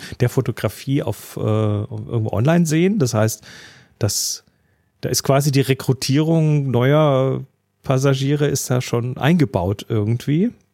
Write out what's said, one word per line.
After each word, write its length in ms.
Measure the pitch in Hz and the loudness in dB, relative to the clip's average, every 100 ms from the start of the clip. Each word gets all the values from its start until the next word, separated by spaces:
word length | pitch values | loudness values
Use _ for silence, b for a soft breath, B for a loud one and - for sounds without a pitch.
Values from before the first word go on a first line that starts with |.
| B B | B B
der 80 | 120 | 0
Fotografie 720 | - 117 - 107 - - 139 | 0 -2 -2 -4 -4 -4 -2
auf, 360 | 110 107 - - | -2 -6 -10 -6
äh, 20 | |
irgendwo 960 | 110 107 107 104 107 107 - 117 110 98 | -2 0 0 -2 -4 -10 -6 -4 -2 0
online 300 | 131 170 165 | 2 2 2
sehen. 320 | 156 180 214 | 2 2 2
Das 160 | 123 | 0
heißt, 280 | 107 110 - - B B B B - | 2 0 -2 -12 B B B B -4
das, 460 | 104 - - - _ _ _ _ _ _ | -4 -2 -6 -8 _ _ _ _ _ _
da 80 | - | -6
ist 140 | - | -2
quasi 300 | - 135 147 | 2 2 4
die 100 | 135 | 2
Rekrutierung 1080 | 131 135 - 127 - 135 156 165 156 147 139 | 2 0 0 -2 0 0 2 2 2 2 0
neuer 760 | 120 127 147 151 131 135 131 135 _ _ _ | 2 2 4 4 2 0 -2 -8 _ _ _
Passagiere 640 | - 131 139 135 135 147 147 | -2 0 2 2 0 0 0
ist 220 | 143 - | -2 -2
da 140 | 127 | -2
schon 340 | - 120 123 - | 0 -2 -4 -2
eingebaut 720 | 131 175 143 - 90 101 - | 2 4 2 0 -2 -4 -2
irgendwie. 640 | 113 104 117 - 151 233 - _ | -2 0 -2 0 0 0 -4 _